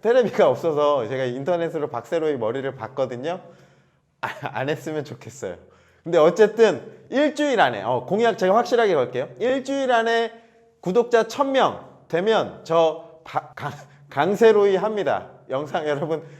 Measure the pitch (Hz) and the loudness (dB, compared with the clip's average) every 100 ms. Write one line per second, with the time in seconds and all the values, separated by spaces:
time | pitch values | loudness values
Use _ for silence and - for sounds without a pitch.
0 | 208 247 226 - 175 127 170 147 147 147 | 4 4 2 4 2 4 -2 0 2 2
1 | 110 131 127 123 139 175 170 156 143 120 | -2 -4 -4 -4 -2 -2 -2 -4 -6 -6
2 | - 170 156 139 110 127 135 131 110 - | -4 -2 -2 -2 -2 -2 -6 -8 -12 -6
3 | 131 120 139 185 - - _ _ _ _ | -6 -4 -8 -8 -12 -20 _ _ _ _
4 | _ _ 117 - - 107 135 151 - 156 | _ _ -10 -8 -10 -6 -6 -6 -6 -8
5 | 147 - - - 101 85 - _ _ _ | -8 -14 -18 -12 -10 -10 -16 _ _ _
6 | - 170 156 180 208 214 220 151 - - | -2 4 4 6 2 6 4 4 -6 -20
7 | - 247 294 285 294 240 147 110 101 123 | -4 0 0 2 0 4 2 2 -2 -4
8 | 123 202 233 196 185 202 233 240 220 160 | -2 0 0 2 2 2 2 2 2 2
9 | 123 120 139 - 220 262 262 277 262 240 | 0 -4 -8 -4 -2 -2 -2 -4 0 0
10 | 226 226 226 - _ _ _ _ - 190 | 0 0 -2 -8 _ _ _ _ -2 0
11 | 233 233 220 - 277 269 185 110 - - | 2 2 0 -2 0 2 2 0 -14 -20
12 | _ 165 196 220 151 151 - 165 165 160 | _ -2 2 2 0 -8 -2 2 2 0
13 | - - - 151 - - 147 139 - - | -12 -20 -8 -8 -8 -12 -12 -12 -20 -20
14 | - - 160 202 226 208 202 190 208 214 | -10 -2 0 4 6 6 4 2 0 -2
15 | 156 101 - - _ 131 147 180 151 143 | -2 -2 -4 -20 _ -6 -4 -6 -4 -4
16 | 156 156 - - | -2 -6 -8 -20